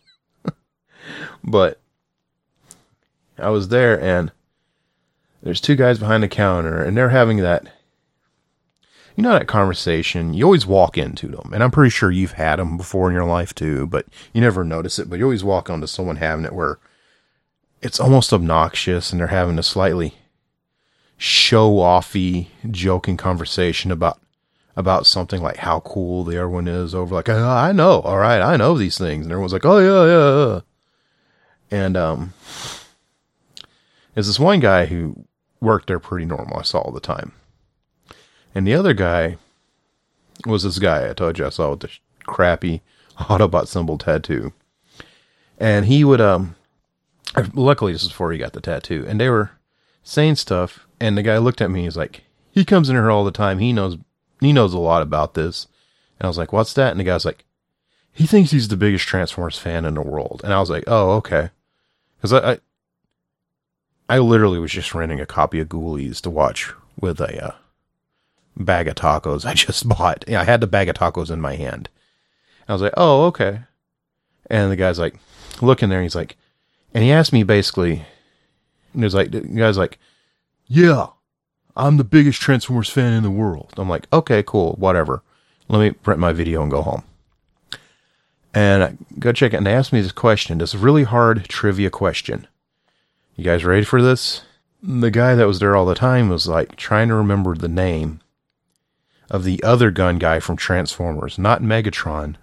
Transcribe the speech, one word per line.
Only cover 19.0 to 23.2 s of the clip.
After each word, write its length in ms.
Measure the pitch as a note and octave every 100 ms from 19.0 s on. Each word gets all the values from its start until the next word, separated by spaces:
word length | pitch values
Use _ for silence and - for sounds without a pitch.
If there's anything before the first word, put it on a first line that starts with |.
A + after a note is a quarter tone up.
| -
and 100 | F2
they're 60 | E2
having 300 | F#2+ F2 E2
a 40 |
slightly 520 | - F#2+ F#2+ F2 D#2 - _ _ _ _ _ _ _ _ _ _
show-offy, 1300 | - - - A2+ A2 G2+ F2 F2+ - G2 F#2 F2+ F#2 _ A2+
joking 460 | F#2 F#2+ F2+ -
conversation 760 | F2